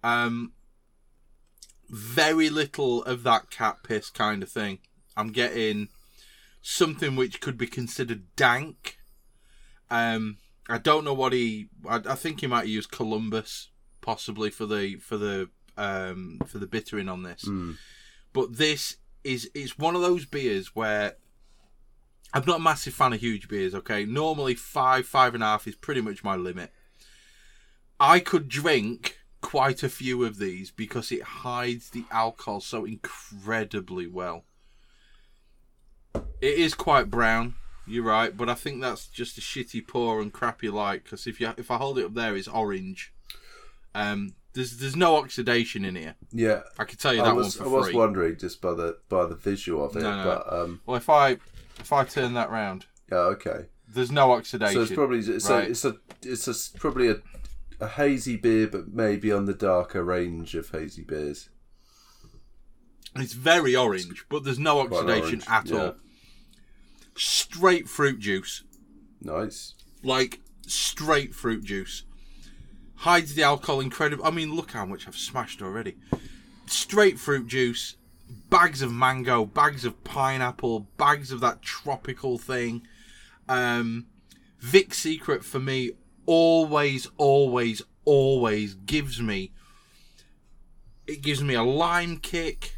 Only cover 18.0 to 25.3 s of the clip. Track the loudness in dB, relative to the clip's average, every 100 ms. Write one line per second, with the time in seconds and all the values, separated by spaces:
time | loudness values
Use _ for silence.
18 | -20 -20 -8 -4 -2 0 0 0 -6 -10
19 | -20 -14 -6 -6 -6 -12 -12 -2 0 2
20 | 2 2 -2 -4 -2 -2 -4 -4 -2 0
21 | -2 -6 _ _ _ _ _ _ -20 _
22 | _ _ -6 -2 0 2 4 2 -4 0
23 | 2 2 -2 -4 -6 -4 -2 -4 -4 -4
24 | -2 -2 -2 0 -2 -2 -4 0 4 4
25 | 2 4 4